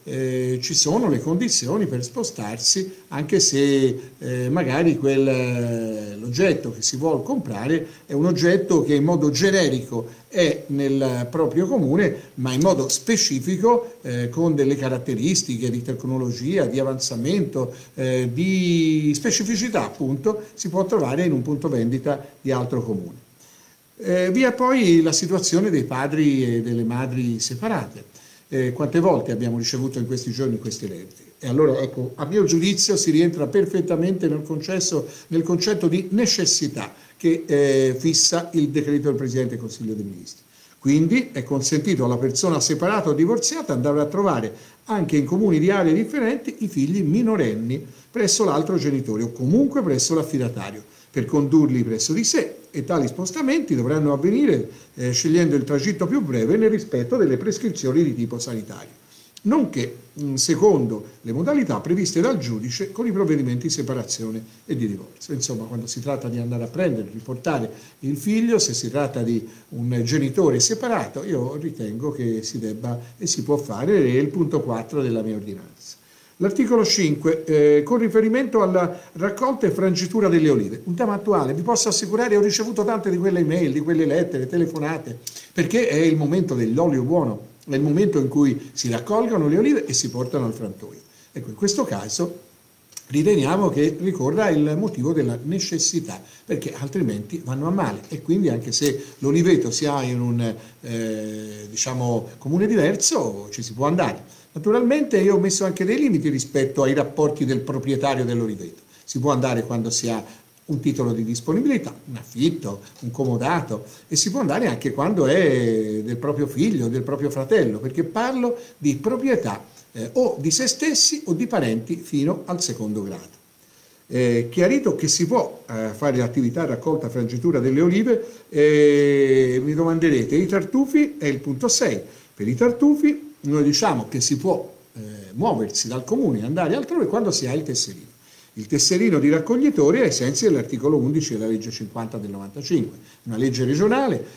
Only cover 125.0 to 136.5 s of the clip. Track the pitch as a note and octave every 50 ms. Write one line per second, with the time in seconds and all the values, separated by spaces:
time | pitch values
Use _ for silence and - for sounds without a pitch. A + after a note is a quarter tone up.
125 | E3 D3+ - - F3 D#3 B3 A3+ - - - - - - A#2 A2 A2 A2 G#2 -
126 | D3 C#3+ B2+ B2+ B2 A#2 A#2+ C#3 B2 A#2+ A#2+ E3 E3 C3 B2 A#2 - D#3+ D#3 D3+
127 | - A2+ - B2+ A#2 A2+ B2 B2 B2 E3+ D3+ C3 A#2+ C3 C3 D3 E3+ F3 F3+ G#3
128 | A3+ B3 A#3 A#3 A3+ - - - - - - D3 D3 D3+ D3+ D3 D3 D3 C#3+ C#3+
129 | C#3+ C#3+ C#3+ C#3 C#3 C3+ C3 C3+ C3 B2+ B2 B2+ C3+ D3 D3+ D3+ E3 E3 E3 E3
130 | E3 D#3+ C#3+ B2 A2+ A#2 C#3+ D#3+ F#3 - G3 F#3+ - - - C4 C#4 C4+ - D4
131 | D4 D4 - - D#3+ C#3+ C3+ C3+ - C#3+ C3+ B2+ B3 A#3 - - C4 F3 A2+ F#2
132 | - - - - - _ _ - G2+ A2 B2 - A#3 A#3+ A#3+ A#3+ C#4+ D4 D4 D4
133 | - D4 D4 - - - - _ - C#3+ D3 D3+ C#3+ D3 D3 - A3 G3+ D3 A#2+
134 | G#2+ - - B2+ B2 - D3 C3 - F#3+ E3 - - - - - _ _ _ A2+
135 | G#2+ G#2 G#2+ G#2 G2 F#2 F#2+ B2 G3 A#3 D#3+ A2 A2 G2 - - - A2+ B2 C3
136 | B2+ - G#3+ C4 C4 E3 B2 G#2 G#2+ B2